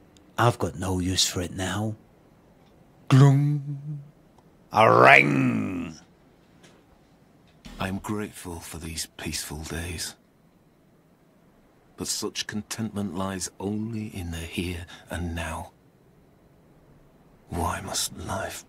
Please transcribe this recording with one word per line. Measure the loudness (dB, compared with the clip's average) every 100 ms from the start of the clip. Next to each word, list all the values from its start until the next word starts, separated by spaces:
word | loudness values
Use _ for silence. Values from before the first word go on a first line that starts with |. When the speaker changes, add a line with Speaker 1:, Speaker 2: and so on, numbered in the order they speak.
| -20 -20 -14 0
Speaker 1:
I've | 2 2
got | -4 -6
no | -4 -2
use | -2 0 0
for | -2
it | -6
now. | -4 -4 -2 -4 -6 -14 -20 -20 _ _ _ -20 -20 -20 _ 4
Glung. | 8 8 8 4 0 -4 -10 -10 -12 -12 -20 -20 _ -20 _ -4
A | 6 8 10
ring. | 10 10 8 4 2 0 -2 -4 -8 -12 -20 -20 _ _ _ -20 -20 -20 _ _ _ _ _ _ _ _ -18 -8
Speaker 2:
I | -6
am | -6
grateful | -6 -6 -6 -10 -12 -12
for | -12 -12
these | -10 -8 -10 -10
peaceful | -8 -8 -8 -10
days. | -8 -8 -8 -8 -10 -12 _ _ _ _ _ _ _ _ _ _ _ _ _ _ _ _ _ -10
But | -8
such | -6 -6 -6 -8
contentment | -8 -8 -8 -6 -6 -6 -4
lies | -6 -6 -8 -8
only | -6 -6 -6 -8 -10
in | -10 -10
the | -8
here | -8 -6 -6 -6 -12 -18 -10
and | -8 -6 -6
now. | -6 -8 -12 _ _ _ _ _ _ _ _ _ -20 -20 -20 -20 -20 -20 -20 -20 -12
Why | -4 -4 -4
must | -6 -6 -6 -8
life | -8 -6 -6 -10